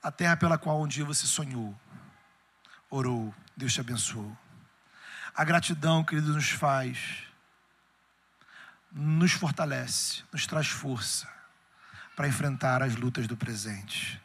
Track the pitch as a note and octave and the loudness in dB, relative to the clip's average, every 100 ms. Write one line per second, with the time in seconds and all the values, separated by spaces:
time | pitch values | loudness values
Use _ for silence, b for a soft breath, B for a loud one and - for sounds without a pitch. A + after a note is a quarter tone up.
0 | E3 - F3 E3 E3+ D#3+ - D3+ D3+ C3 | -8 0 4 6 6 4 2 0 0 -2
1 | D3 C#3+ C#3 - D3 B2+ A2 G2+ - - | -2 0 0 0 -2 -4 -6 -8 -18 -20
2 | - - _ _ _ _ B B _ C#3 | -20 -20 _ _ _ _ B B _ -2
3 | B2+ A#2+ A2 G#2 - - C3 A#2 A#2+ A#2+ | 0 0 -2 -8 -18 -8 -2 -2 -2 -2
4 | - A2+ G#2 A2+ - - - _ _ B | -4 -4 -10 -12 -20 -20 -20 _ _ B
5 | B B B - D#3 E3+ E3+ E3 D#3 D#3+ | B B B -2 4 4 2 0 4 4
6 | D#3 D#3 D3+ D3+ C#3+ - D3+ C3+ B2+ B2+ | 4 0 2 2 0 2 2 2 0 -6
7 | - - - _ _ _ _ _ _ _ | -8 -10 -12 _ _ _ _ _ _ _
8 | _ _ _ _ B B B B _ C#3+ | _ _ _ _ B B B B _ -4
9 | D3 D#3 F3 - E3 C#3 D#3 C3+ B2 - | 2 6 6 4 0 0 0 -2 -2 -2
10 | - - - D#3 - D#3 D3 - C#3+ B2 | -2 -4 -8 -6 -2 0 0 -2 -4 -2
11 | G2+ - - - - _ _ B B B | -2 -4 -6 -16 -20 _ _ B B B
12 | B - C#3+ B2 D3 B2+ C3 B2+ C3 A#2 | B -2 0 2 0 0 2 4 2 0
13 | B2 A#2+ A2+ A2+ - A2 G#2+ G2+ G#2 - | -2 -2 -2 -2 -4 -4 -6 -8 -8 -6
14 | - - | -6 -10